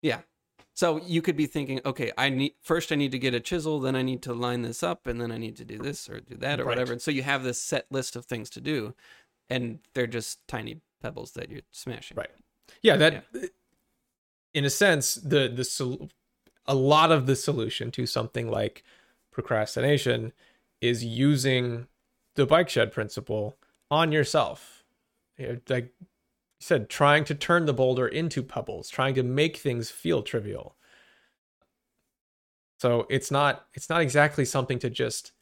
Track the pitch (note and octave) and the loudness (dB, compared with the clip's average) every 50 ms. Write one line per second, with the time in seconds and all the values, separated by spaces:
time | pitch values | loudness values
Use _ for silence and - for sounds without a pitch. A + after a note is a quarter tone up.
0 | - D#3 A#2 G#2+ - _ _ _ _ _ _ _ - _ _ - F#3 F3 D#3 D#3+ | 0 -2 -2 -2 -6 _ _ _ _ _ _ _ -20 _ _ 0 0 2 2 0
1 | F3 F3+ E3+ E3 D#3+ - E3 C#3+ D3+ C3+ - D#3+ C#3+ C3 C3+ C3 - C#3 B2+ - | -4 -2 -2 -2 0 0 0 0 -2 -2 -2 -6 -4 -4 -6 -6 -4 -6 -4 -4
2 | C3+ G#2+ - - B2+ C#3 C3+ B2+ C#3 C#3+ - _ _ - E3 E3+ E3 - D#3+ C#3+ | -4 -6 -2 -2 0 0 0 0 -2 -2 -4 _ _ 0 0 0 0 -2 0 0
3 | C#3+ C#3 C3 C3 B2 C3+ B2 A#2+ A#2 - F3+ F3 D3+ D#3+ D#3 D3 C3 C3+ C3 C3 | 0 0 -2 -2 -2 0 0 0 -2 -2 -4 -2 -2 -2 -2 -2 -2 -2 0 0
4 | C3 C3 C3 B2 - C3 A#2+ A#2 B2 A#2+ A#2+ A#2+ A#2+ A#2 A#2 - - F3 F3 - | 0 -2 -4 -6 -6 -8 -6 -4 -2 -2 -2 -2 -4 -4 -6 -4 -4 -4 -4 -4
5 | _ C3 A#2+ A#2 A#2+ A#2 A2+ A2+ A2+ A2 A2 A#2+ B2 A2+ A2+ G#2+ B2 C#3 C#3 - | _ -8 -6 -4 -6 -6 -6 -8 -8 -10 -10 -14 -16 -16 -14 -10 -10 -10 -10 -10
6 | - - - A2 - _ A#2+ A#2 B2 C#3 D3 - B2+ B2+ A#2+ A#2+ B2+ B2 A#2+ B2 | -12 -12 -14 -14 -14 _ -14 -8 -4 -4 -2 -2 -2 -2 0 -2 -2 -4 -4 -6
7 | - - D3+ C3+ B2+ C#3 C#3 C3+ C3 B2+ A#2+ - - - - C3+ - _ C3+ C3+ | -4 -2 -2 -2 0 0 -2 0 0 -2 -4 -4 -4 -4 -4 -4 -4 _ -6 -6
8 | B2+ - - A#2+ A#2+ _ B2+ A#2 G#2+ - - - B2 D3 D#3 C#3 G#2+ G#2 B2 _ | -6 -6 -10 -12 -10 _ -8 -8 -8 -10 -14 -10 -6 -4 -4 -4 -4 -6 -10 _
9 | _ - - _ _ _ _ _ _ _ B2 B2+ B2 A#2 G#2+ - _ _ _ C3+ | _ -20 -20 _ _ _ _ _ _ _ -4 -4 -4 -4 -8 -10 _ _ _ -4
10 | B2 A2+ G#2+ A#2 A2 - - _ _ - - A#2+ A2 A2 - D#3+ _ _ _ _ | -2 -2 -2 -6 -8 -8 -12 _ _ -10 -10 -10 -8 -10 -14 -14 _ _ _ _
11 | - A2+ - - - - - - - - - - - _ _ - - B2+ A#2+ A2+ | -12 -12 -10 -10 -14 -14 -12 -14 -14 -12 -14 -16 -18 _ _ -14 -12 -12 -12 -12
12 | - - - G#2+ - - _ _ _ _ _ _ _ _ - _ - A3 E3 - | -14 -12 -10 -10 -10 -10 _ _ _ _ _ _ _ _ -20 _ 4 4 6 8
13 | D3+ D#3 - - - _ _ - C#4 F4+ _ _ _ _ _ _ _ _ _ _ | 6 4 4 2 -12 _ _ -12 -12 -12 _ _ _ _ _ _ _ _ _ _
14 | _ _ _ _ _ _ _ _ _ _ _ D3 C#3 C#3 - - G3+ G3+ E3 D3+ | _ _ _ _ _ _ _ _ _ _ _ 0 0 0 2 4 6 6 6 4
15 | B2+ - - - - D3 C3+ D3 C3+ A#2+ A#2 A#2+ B2+ - - - C#3 B2+ B2+ - | 2 -2 -4 -4 -2 2 4 4 4 4 0 -4 -4 -4 -4 -4 -4 -4 -4 -6
16 | - - _ _ _ _ _ _ _ _ _ _ _ - C#3 C3+ C3 C#3 D3 D#3 | -10 -14 _ _ _ _ _ _ _ _ _ _ _ 0 2 4 6 6 8 8
17 | D#3+ D#3+ D#3+ D3+ C3 C3 C3+ - - - C#3 C3 A2+ G#2+ - - A2+ A#2 - - | 8 8 6 6 6 4 2 2 2 -2 0 0 -2 -2 -4 -6 -6 -6 -4 -4
18 | B2 A2+ - A#2+ A2+ A2 _ A#2+ A#2 A2+ A2 G#2+ G#2+ G#2 - - _ _ _ _ | -4 -2 -2 -4 -4 -4 _ -6 -4 -2 -2 -2 -2 -2 -4 -8 _ _ _ _
19 | _ _ _ _ _ _ _ - B2 - A#2+ A2 G#2+ - - - A#2+ C#3 D3 C#3 | _ _ _ _ _ _ _ -10 -4 -2 0 0 0 -2 -2 0 2 4 2 4
20 | - B2+ A#2 A#2+ A2+ A2 - _ _ _ _ _ _ _ _ _ - A#2+ A#2+ A2+ | 4 2 0 0 -2 -8 -12 _ _ _ _ _ _ _ _ _ 0 0 0 0
21 | A#2 A#2 A2+ A#2 C3 C#3+ D3 C3+ B2+ C#3 C3 B2+ B2 B2 A#2 A#2 B2 - _ _ | -2 -6 -2 2 4 4 4 4 2 2 2 2 0 -2 -4 -6 -10 -14 _ _
22 | _ _ _ _ _ _ _ - C#3 C3 D3+ E3 F3+ - - C3 A2 G#2 - - | _ _ _ _ _ _ _ 2 4 6 6 4 4 4 4 2 2 2 0 -6
23 | A2 G#2 - - G#2+ - G#2+ G#2+ G#2 G#2 - _ _ _ _ _ _ _ D3 D#3 | -6 -6 -6 -10 -6 -4 -4 -4 -4 -4 -8 _ _ _ _ _ _ _ 2 2
24 | E3 D#3+ D3+ D#3 C#3+ - - D#3 A#2+ - - - - - - - _ _ _ _ | 4 4 4 2 2 4 4 2 2 2 -2 -10 -16 -20 -20 -20 _ _ _ _
25 | _ _ _ _ _ _ _ - C3+ A#2+ A#2+ A#2+ _ - C3 B2 A#2+ B2 _ _ | _ _ _ _ _ _ _ -12 -8 -8 -8 -8 _ -2 -2 -2 -2 -6 _ _
26 | F#3 _ _ _ _ _ _ _ _ _ _ _ - - F3+ C#3 G#2+ - - - | -20 _ _ _ _ _ _ _ _ _ _ _ -2 0 0 0 0 -4 0 4
27 | D3 C#3+ D3 D3+ D3+ - D3+ C#3+ - - E3+ F3 E3 D3+ C3+ A#2+ C3 B2+ B2+ B2 | 6 6 6 6 4 0 -4 -6 0 2 2 4 4 2 2 4 4 2 4 2
28 | B2+ A2+ - C#3+ E3+ E3 - C#3 C3+ - - - - - - - - - - - | 0 0 -2 -2 -4 -2 -2 -4 -6 -4 -6 -8 -8 -6 -10 -10 -10 -10 -4 -2
29 | C3 C3+ C3+ C3 B2 B2 B2+ C3+ D3+ E3 D#3 - - C#3+ B2 A#2+ A2+ - - - | 0 0 2 0 0 0 2 2 2 0 0 -4 -4 -4 -2 -2 -4 -8 -10 -6
30 | - E3 E3 - G#2 - - A#2+ G2+ G#2 G2 - - - _ _ _ _ _ _ | -2 0 0 0 0 -2 -4 -4 -4 -4 -10 -10 -12 -14 _ _ _ _ _ _
31 | _ _ _ _ _ _ _ _ _ _ _ _ _ _ _ _ _ _ _ _ | _ _ _ _ _ _ _ _ _ _ _ _ _ _ _ _ _ _ _ _
32 | _ _ _ _ _ _ _ _ _ _ _ _ _ _ _ _ - B2 A#2+ A#2+ | _ _ _ _ _ _ _ _ _ _ _ _ _ _ _ _ 0 2 2 2
33 | - - C3 C3+ - - C#3 C#3 C#3+ C#3+ C3 - _ _ _ - - - E3 E3+ | 2 0 -2 -2 -2 0 0 2 4 2 2 0 _ _ _ -18 -8 -2 0 2
34 | E3 C#3+ A#2+ D3 D3 D3+ D3 - C#3 B2 - C#3 B2+ - C3+ A#2+ - B2 A2+ - | 2 4 6 6 4 4 4 0 0 0 2 -2 0 0 -2 -2 -2 -4 -2 0
35 | A#2+ A#2+ A2+ - - - _ _ | -2 -2 -2 -6 -10 -14 _ _